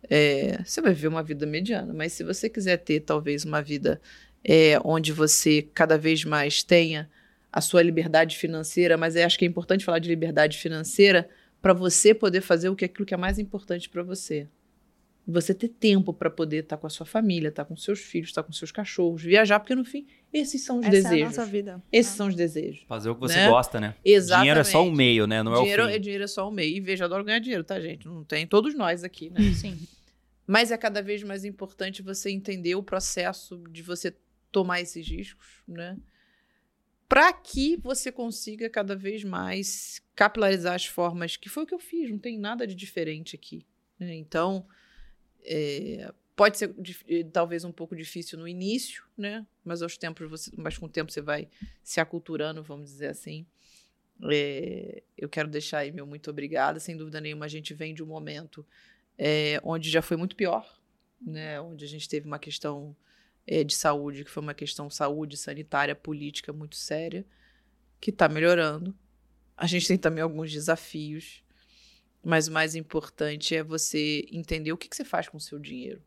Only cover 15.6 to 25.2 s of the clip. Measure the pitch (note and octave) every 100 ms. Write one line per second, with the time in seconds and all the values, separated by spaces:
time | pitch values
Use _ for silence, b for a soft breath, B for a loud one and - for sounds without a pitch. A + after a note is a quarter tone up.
15.6 | A#3 - A3 G3 F#3 E3 E3 D#3+ D#3+ D#3
16.6 | D#3 D3+ D#3 - D#3+ A3 A3 F3 D3+ D3+
17.6 | D3 D#3+ - G3+ - F3 E3 - D#3 D#3
18.6 | D#3+ - G3+ - F3 E3+ E3+ G3 A3 G#3
19.6 | G#3 B3+ B3 C#4+ C#4+ b b D4+ C#4+ C4
20.6 | - B3 G#3+ G3 F#3 E3 D#3 D3+ A3+ G3+
21.6 | G3+ F3+ - A3+ A#3 - G3+ F3 E3+ D#3
22.6 | - D3 _ A2+ G#2+ A#2 B2+ E3+ G3+ A#2
23.6 | B2 A#2 G#2 A2 - G3+ F3 F3+ C#3+ D3+
24.6 | G3+ F3 F3+ D#3 B2+ A#2